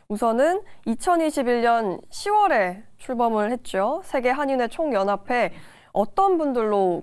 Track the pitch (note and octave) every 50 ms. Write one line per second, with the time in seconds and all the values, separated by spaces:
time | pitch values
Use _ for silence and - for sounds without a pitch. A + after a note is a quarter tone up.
0 | _ - G#3 G#3 A#3+ A3+ A3 A#3+ C#4 E4 F#4 G#4+ - - - - - A3 A3+ -
1 | - F#4 F4 E4 D#4+ D4+ D4+ D4 A#3+ B3 A#3+ A#3 A#3 A#3 A#3 A3+ A3 F#3+ E3+ -
2 | - - - - - G4+ G#4 G#4+ G4+ F#4 C#4 A3 F#3 F3+ F3+ G#3 - - - -
3 | - - B3+ A#3 A#3+ A#3 A3 G#3+ G#3 A3 B3+ A#3+ - - - F#3+ G3 A#3 D4 F#4+
4 | F#4+ - - C4+ A#3 B3 C4 D4 D4 C4+ C4+ B3+ A#3+ A3+ - - D#4+ D4+ A#3 F#3+
5 | G3 G3+ G3+ G3 - - B3 A#3+ G#3+ B2+ - - - - - - - _ - G3
6 | G3+ - - G4 G4 G4 F4+ D#4+ D#4 C#4+ B3 A#3+ A3 G#3+ G#3 G3+ F#3+ F3+ E3+ -